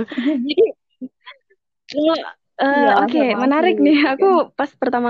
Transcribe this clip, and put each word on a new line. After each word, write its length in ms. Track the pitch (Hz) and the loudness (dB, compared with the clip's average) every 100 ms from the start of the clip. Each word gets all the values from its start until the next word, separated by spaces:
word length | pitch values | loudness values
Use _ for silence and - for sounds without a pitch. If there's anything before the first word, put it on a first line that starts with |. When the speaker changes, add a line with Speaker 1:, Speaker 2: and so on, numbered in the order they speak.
| 226 | -6
Speaker 1:
<laughs> 300 | - 247 294 262 | -6 -4 -4 -2
Speaker 2:
Jadi, 180 | 302 453 - _ _ 262 _ - - _ _ _ _ - | 0 0 -2 _ _ -20 _ -20 -20 _ _ _ _ -10
kalau, 260 | 277 302 320 101 - _ - | -4 -2 -2 -6 -18 _ -4
eh, 100 | 269 | -2
Speaker 1:
Iya, 220 | 285 285 202 | 2 2 2
Speaker 2:
oke, 160 | 202 302 | 2 0
Speaker 1:
farmasi 160 | 262 214 | 0 0
Speaker 2:
menarik 360 | 262 294 339 - | 0 2 2 2
Speaker 1:
gitu 60 | 285 | 2
Speaker 2:
nih. 100 | 294 | 4
Speaker 1:
kan. 80 | 294 269 | 2 0
Speaker 2:
Aku 100 | 392 349 - | 2 2 0
pas 160 | - 285 _ | -4 -8 _
pertama 340 | 262 247 | -4 -2